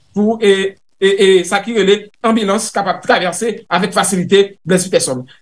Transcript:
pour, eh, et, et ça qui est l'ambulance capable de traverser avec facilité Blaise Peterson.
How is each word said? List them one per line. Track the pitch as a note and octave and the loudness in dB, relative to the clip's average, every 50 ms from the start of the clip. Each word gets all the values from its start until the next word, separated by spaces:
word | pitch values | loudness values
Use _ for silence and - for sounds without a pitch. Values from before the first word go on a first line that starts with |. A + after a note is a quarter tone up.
| _ _ _ | _ _ _
pour, | G3 G#3 G#3+ A3+ A3 | -2 0 0 0 2
eh, | A3+ G3+ G3 F#3+ G3 G3 G3 _ _ _ _ _ | 2 2 2 2 0 -4 -6 _ _ _ _ _
et, | G3 G3 G3 G3 G3+ F#3+ F#3+ F3+ | 0 0 2 4 4 4 4 4
et | E3+ | 2
ça | - G#3 G3+ | 0 -4 -4
qui | G3 A#3 A#3+ | -4 -2 -2
est | A3 F#3 F#3+ G3+ G3+ - - _ _ - | 0 2 2 2 0 -2 -10 _ _ -2
l'ambulance | A3+ A3+ A#3 G#3+ G3 G3 A3 A3 - | 0 0 0 0 0 -2 -2 -4 -4
capable | - G#3 F#3+ F#3+ F3 - | -4 -4 -4 -4 -6 -4
de | - | 0
traverser | - B3 F3+ F3 F3 E3+ - A3+ A#3 G3+ F#3+ - _ | 0 0 0 0 -4 -4 -4 -6 -6 -6 -8 -8 _
avec | E3+ D3 G3 G#3 | -2 -2 -2 -2
facilité | F3+ G3+ G3 - G3+ F3+ E3+ C3+ G3 G3 G3 G3 - _ _ | -2 -2 -2 0 -2 -2 0 2 2 2 2 2 -4 _ _
Blaise | D#3+ F#3 F3+ F#3 | -2 -2 0 0
Peterson. | F#3+ F#3+ E3 - - C3 B2+ B2+ - - _ | 0 -2 -2 -2 -2 -4 -6 -8 -12 -18 _